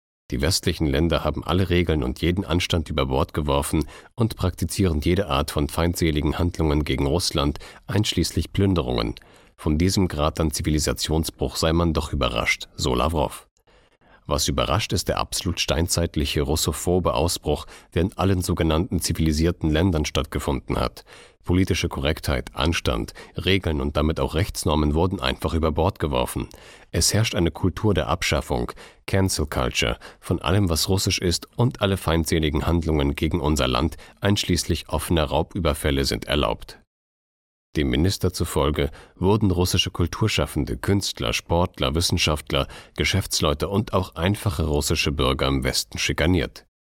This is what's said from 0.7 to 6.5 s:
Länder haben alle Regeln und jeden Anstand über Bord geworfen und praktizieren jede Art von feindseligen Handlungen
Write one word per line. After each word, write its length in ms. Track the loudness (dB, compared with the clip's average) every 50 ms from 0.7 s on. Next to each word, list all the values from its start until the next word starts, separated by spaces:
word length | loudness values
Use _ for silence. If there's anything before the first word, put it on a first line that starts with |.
| 0 0 0 2
Länder 340 | 2 2 2 2 2 0
haben 220 | 0 -2 -4 -4 -2
alle 260 | 0 0 2 2 2
Regeln 320 | 2 2 2 2 2 0
und 180 | 0 -2 -2 -2
jeden 240 | 0 0 0 0 0
Anstand 460 | 0 0 0 0 0 0 0 -2 -2
über 160 | -2 -2 0
Bord 260 | 0 0 0 0 -2
geworfen 540 | -2 -4 -2 0 0 0 0 0 0 0 -2 -2 -6 -18 -20 -10 _
und 180 | -2 -2 -2 0
praktizieren 680 | -2 -2 -2 -2 -2 -4 -4 0 2 2 2 2 2
jede 260 | 2 2 2 2 0 0
Art 240 | 0 -2 -2 -2
von 160 | -2 -2 -2 -2
feindseligen 680 | 0 0 0 0 0 2 0 0 2 2 0 0 0
Handlungen 460 | 0 0 -2